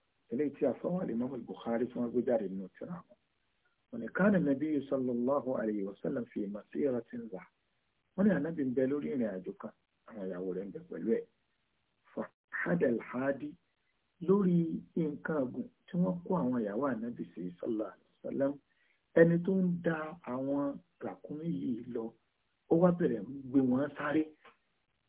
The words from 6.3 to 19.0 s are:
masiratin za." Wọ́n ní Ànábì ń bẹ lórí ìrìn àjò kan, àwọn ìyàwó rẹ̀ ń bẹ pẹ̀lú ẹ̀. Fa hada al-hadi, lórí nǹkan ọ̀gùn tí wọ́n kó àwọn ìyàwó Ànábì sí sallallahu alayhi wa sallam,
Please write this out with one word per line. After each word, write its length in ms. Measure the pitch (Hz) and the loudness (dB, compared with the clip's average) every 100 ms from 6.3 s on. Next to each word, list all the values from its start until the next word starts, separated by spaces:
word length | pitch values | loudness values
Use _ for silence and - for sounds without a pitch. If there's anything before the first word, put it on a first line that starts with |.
| - 101 | -6 -6
masiratin 840 | 202 - - 143 123 117 123 113 | -8 -8 -2 0 0 -4 -12 -10
za." 100 | 92 - _ _ _ _ _ _ - | -12 -14 _ _ _ _ _ _ 2
Wọ́n 60 | 208 | 2
ní 60 | |
Ànábì 320 | 165 151 170 | 4 0 -2
ń 100 | 131 | -2
bẹ 100 | 127 131 | 0 0
lórí 220 | 147 117 | 0 -2
ìrìn 220 | 127 110 | -2 -2
àjò 200 | 92 90 | -4 -8
kan, 180 | 98 226 - _ _ - | -12 -14 -16 _ _ -18
àwọn 180 | - 95 | -10 -8
ìyàwó 240 | 90 92 | -6 -6
rẹ̀ 120 | 90 101 | -6 -6
ń 60 | |
bẹ 80 | 87 | -12
pẹ̀lú 300 | 85 85 95 | -12 -6 0
ẹ̀. 140 | 113 - _ _ _ _ _ _ _ _ - | 0 -2 _ _ _ _ _ _ _ _ -10
Fa 60 | - _ _ | -10 _ _
hada 400 | - - 175 147 | -6 -2 2 2
al-hadi, 640 | 113 - 123 135 135 151 165 _ _ _ _ _ _ | 2 -2 -4 -2 -2 -6 -14 _ _ _ _ _ _
lórí 360 | 170 202 185 175 160 - - | 2 4 6 4 2 -2 -6
nǹkan 440 | - 156 143 - 156 | -2 -2 -2 -4 -2
ọ̀gùn 300 | 127 127 - _ | -2 -4 -10 _
tí 100 | - 175 | -6 0
wọ́n 200 | 185 175 | 0 0
kó 120 | - | 0
àwọn 260 | 180 127 123 | 0 2 2
ìyàwó 220 | 104 104 139 | 0 0 0
Ànábì 380 | 113 117 120 110 | 0 -4 -6 -10
sí 260 | - - | -8 -10
sallallahu 400 | - - 110 101 | -6 -4 -2 -4
alayhi 200 | - _ | -8 _
wa 100 | _ | _
sallam, 320 | - 135 139 143 _ _ _ _ | -6 0 0 -2 _ _ _ _